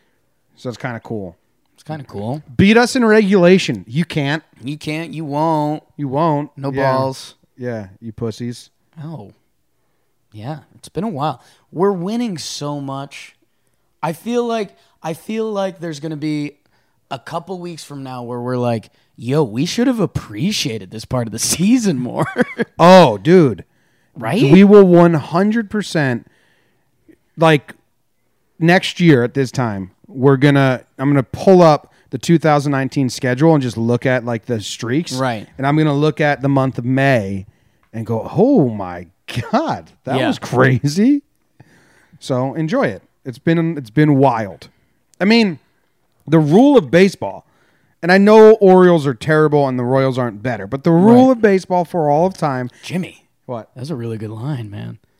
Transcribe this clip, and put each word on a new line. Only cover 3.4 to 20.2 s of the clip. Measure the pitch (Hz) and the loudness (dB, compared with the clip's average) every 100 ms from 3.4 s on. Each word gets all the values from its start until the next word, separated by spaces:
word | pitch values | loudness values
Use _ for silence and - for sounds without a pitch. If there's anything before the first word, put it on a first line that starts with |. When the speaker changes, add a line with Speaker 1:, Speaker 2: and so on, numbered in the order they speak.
| 175 185 - 107 87 | 4 2 0 -8 -6
Speaker 1:
You | 131 170 | -6 -6
can't. | 156 139 151 _ _ | -4 -4 -6 _ _
Speaker 2:
You | 123 151 | -14 -12
can't. | 151 156 165 | -10 -10 -10
You | 147 151 | -12 -10
won't. | 143 165 156 151 151 _ - | -4 -4 -2 -4 -6 _ -10
Speaker 1:
You | 143 | -6
won't. | 135 165 143 147 - | -2 -2 -2 -6 -10
Speaker 2:
No | 139 | -8
Speaker 1:
Yeah. | 135 135 | -4 -2
Speaker 2:
balls. | 131 135 131 - _ _ _ | -2 -4 -8 -18 _ _ _
Speaker 1:
Yeah, | 123 113 95 95 | -10 -10 -12 -16
you | 113 | -18
pussies. | - 113 - 120 117 - _ _ 160 | -10 -10 -8 -12 -12 -18 _ _ -18
Speaker 2:
Oh. | 151 147 95 _ _ _ _ _ _ _ _ _ _ | -16 -16 -20 _ _ _ _ _ _ _ _ _ _
Yeah, | 107 127 151 _ | -18 -14 -14 _
it's | _ - | _ -16
been | 151 | -10
a | 220 | -8
while. | 143 147 - _ _ _ | -6 -8 -8 _ _ _
We're | 151 202 | -4 -2
winning | 185 180 233 240 160 | -2 -6 -6 -6 -8
so | - - 147 147 | -12 -10 -10 -10
much. | 139 135 143 - - _ _ _ _ _ _ _ | -10 -12 -12 -18 -20 _ _ _ _ _ _ _
I | 160 | -10
feel | 165 220 240 240 | -8 -6 -4 -2
like, | 226 202 _ _ _ | -4 -6 _ _ _
I | 160 | -12
feel | 165 - 220 220 | -12 -8 -6 -6
like | 202 190 175 | -4 -6 -8
there's | 170 143 | -12 -10
gonna | 160 151 | -10 -8
be | 156 151 147 _ _ _ _ _ _ | -6 -6 -8 _ _ _ _ _ _
a | 135 | -14
couple | - 165 165 185 | -10 -12 -12 -14
weeks | 175 160 | -14 -16
from | - 143 | -16 -16
now | 135 127 | -14 -14
where | 120 123 | -12 -10
we're | 123 123 | -6 -4
like, | 120 117 - _ _ | -2 -4 -8 _ _
"Yo, | _ 117 147 | _ -4 -2
we | 127 110 175 | -2 -2 -6
should | - 247 | -2 -2
have | 240 | 0
appreciated | 160 - | -4 -6